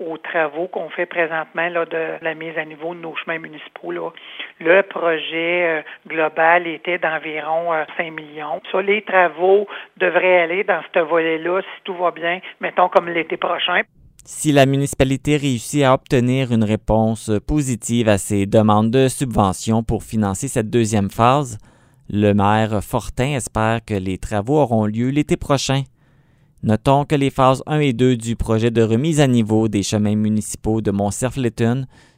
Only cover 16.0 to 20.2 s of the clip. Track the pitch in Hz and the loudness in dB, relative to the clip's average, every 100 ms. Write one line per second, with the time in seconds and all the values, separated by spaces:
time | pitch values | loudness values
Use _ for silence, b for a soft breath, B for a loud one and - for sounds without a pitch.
16 | - 135 123 131 123 117 107 110 - 110 | 2 2 2 0 0 2 2 0 2 2
17 | 110 110 - 104 - 151 131 113 - 117 | 2 -2 -2 -4 0 -2 0 -4 -2 0
18 | 110 101 - 101 98 113 107 107 113 131 | 4 2 2 -2 4 4 6 4 4 2
19 | 131 - 131 113 98 - - 113 113 107 | 2 0 -2 2 2 0 -2 -2 0 -4
20 | - 110 | -4 -2